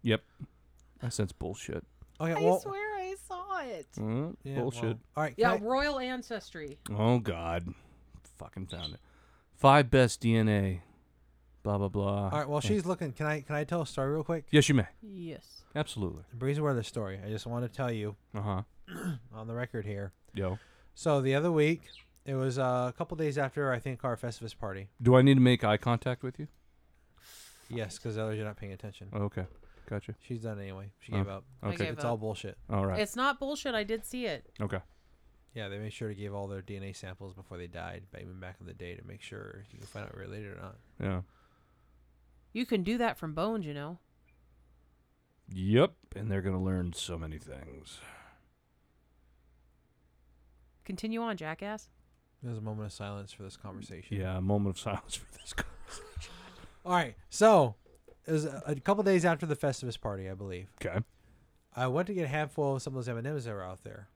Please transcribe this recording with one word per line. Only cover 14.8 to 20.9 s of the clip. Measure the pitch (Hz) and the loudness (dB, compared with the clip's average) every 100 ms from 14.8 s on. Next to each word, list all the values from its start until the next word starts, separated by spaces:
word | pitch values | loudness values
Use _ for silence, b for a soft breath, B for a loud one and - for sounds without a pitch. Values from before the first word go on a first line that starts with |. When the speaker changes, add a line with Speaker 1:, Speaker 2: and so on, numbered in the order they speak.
| 101 - | 4 -4
Speaker 3:
Yes. | 220 196 170 147 - - - 151 | -16 -12 -12 -12 -16 -20 -8 -4
Speaker 1:
Absolutely. | 151 - 92 78 92 | -4 -2 -4 -6 -14
Speaker 2:
The | 117 | -6
Breeze | 127 143 | -2 0
aware | 151 | 0
of | 127 | 0
the | |
story. | 104 - 101 95 | -2 -6 -6 -8
I | 95 | -8
just | 107 120 | -8 -4
want | 120 123 | -4 -4
to | |
tell | - 127 | -4 -4
you | 113 104 104 _ | -2 -4 -8 _
Speaker 1:
Uh-huh. | 107 104 95 98 - - | -6 -2 -4 -6 -12 -14
Speaker 2:
<clears throat> | 175 180 135 - | -8 -6 -6 -10
on | 107 113 | -12 -8
the | 117 | -6
record | 123 120 104 | -4 -4 -4
here. | 101 98 - - | -6 -8 -12 -12
Speaker 1:
Yo. | - 95 92 b b b | -4 -2 -2 b b b